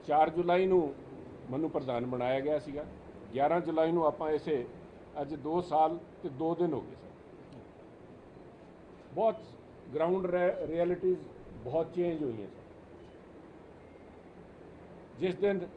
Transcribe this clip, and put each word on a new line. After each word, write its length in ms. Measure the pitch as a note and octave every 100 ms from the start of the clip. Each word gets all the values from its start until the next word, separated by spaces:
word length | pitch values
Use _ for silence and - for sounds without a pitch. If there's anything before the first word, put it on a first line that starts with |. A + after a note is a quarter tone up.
| -
ਚਾਰ 240 | D3 D#3
ਜੁਲਾਈ 360 | E3 F3 F3 F#3+
ਨੂੰ 280 | F#3 D3+ - - - - - -
ਮੈਨੂੰ 200 | C3 D#3
ਪ੍ਰਧਾਨ 360 | D#3 C3 A#2+ B2
ਬਣਾਇਆ 340 | B2 B2 C3
ਗਿਆ 180 | C#3+ D3+
ਸੀਗਾ। 260 | C#3+ C#3 D#3+ - - - G#2
ਗਿਆਰਾਂ 260 | A#2+ C#3+ E3+
ਜੁਲਾਈ 320 | E3 D#3+ D#3+
ਨੂੰ 140 | E3+ D#3
ਆਪਾਂ 240 | D3 D#3
ਇਸੇ, 340 | D3+ E3 C#3 A#2+ - - - - D3+
ਅੱਜ 140 | C#3+
ਦੋ 260 | D3+ C#3 E3+
ਸਾਲ 380 | F3 D#3 D#3+ E3+ - -
ਤੇ 60 | E3+
ਦੋ 260 | C3 D#3+
ਦਿਨ 180 | E3 F3
ਹੋ 80 | C3
ਗਏ 140 | -
ਸਰ। 140 | - - - - - - - - - - - - - - - - - - - - - -
ਬਹੁਤ 220 | C#3+ A3 - - - - - -
ਗਰਾਊਂਡ 320 | C#3+ E3 F#3+ F3+
ਰਿਐ-, 400 | F3+ F3+ F#3+ D3+
ਰਿਐਲਿਟੀਜ਼ 520 | E3 F3 F3+ F#3 F3+ - - - -
ਬਹੁਤ 280 | B2 D#3 D#3+
ਚੇਂਜ 280 | F3 F3 D#3+
ਹੋਈਆਂ 260 | C#3 A2 F#2+
ਸਰ। 160 | - - - - - - - - - - - - - - - - - - - - - - - - - - B2
ਜਿਸ 160 | F3+
ਦਿਨ 260 | F#3 G3+ G3 F3